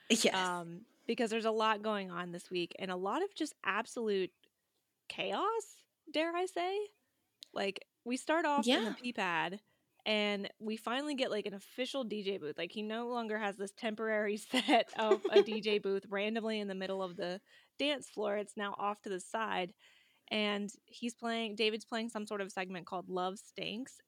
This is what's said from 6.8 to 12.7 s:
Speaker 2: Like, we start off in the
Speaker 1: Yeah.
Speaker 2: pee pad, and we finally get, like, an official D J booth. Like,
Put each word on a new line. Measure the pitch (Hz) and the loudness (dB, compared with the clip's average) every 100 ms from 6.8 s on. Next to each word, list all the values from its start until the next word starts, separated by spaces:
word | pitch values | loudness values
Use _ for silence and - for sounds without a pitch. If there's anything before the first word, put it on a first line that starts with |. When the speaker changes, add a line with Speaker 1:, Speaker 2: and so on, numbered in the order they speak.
| 415 _ _ _ _ _ - | -4 _ _ _ _ _ -8
Speaker 2:
Like, | - 196 - - _ | -4 -2 -4 -12 _
we | 233 254 | -4 -2
start | - 320 | 2 2
off | 320 285 247 | 4 4 6
in | 302 | 4
the | 220 | 2
Speaker 1:
Yeah. | - | -2
Speaker 2:
pee | 247 | -6
pad, | 240 185 165 165 202 - _ _ _ | -2 0 0 0 -4 -12 _ _ _
and | 220 214 208 202 202 - | 0 2 2 0 -4 -6
we | 214 220 | -6 -4
finally | 220 254 294 | -2 -2 0
get, | 269 247 | 0 0
like, | 208 202 | 0 -4
an | |
official | 196 - - 247 277 | -8 -10 -6 -4 -2
D | 226 214 | -2 -2
J | 190 190 | -2 -4
booth. | 151 - | -4 -4
Like, | 175 | -4